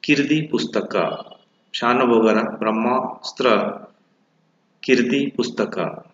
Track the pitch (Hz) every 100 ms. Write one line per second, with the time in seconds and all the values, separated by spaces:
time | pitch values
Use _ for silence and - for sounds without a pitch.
0 | - 143 135 156 156 117 - 107 - 101
1 | 80 - - - _ _ _ - 120 123
2 | 123 117 110 107 110 - 110 110 117 131
3 | - - - - 127 104 104 - - _
4 | _ _ _ _ _ _ _ _ - 127
5 | 120 135 117 - 117 - 104 - 82 -
6 | -